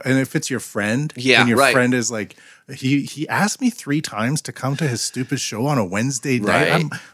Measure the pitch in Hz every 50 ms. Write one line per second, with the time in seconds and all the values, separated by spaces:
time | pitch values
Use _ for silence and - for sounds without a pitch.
0 | - 127 131 135 131 - - - - - 127 110 - - - 110 101 104 113 135
1 | 151 151 - 127 123 131 123 113 110 120 113 123 139 131 127 131 123 123 127 123
2 | 113 120 120 107 98 - - - - - - _ _ - 131 127 135 131 143 143
3 | 131 - - 143 151 - 113 127 190 208 - - 254 240 - - - 139 143 147
4 | 147 - 117 104 113 123 - - - - - - - 131 143 - 165 135 120 -
5 | - - - 127 127 - 143 120 - - 120 107 127 147 147 127 101 87 92 104
6 | 120 139 135 - - 143 127 117 101 101 87 85 85 85 - 170 160 143 - -
7 | - -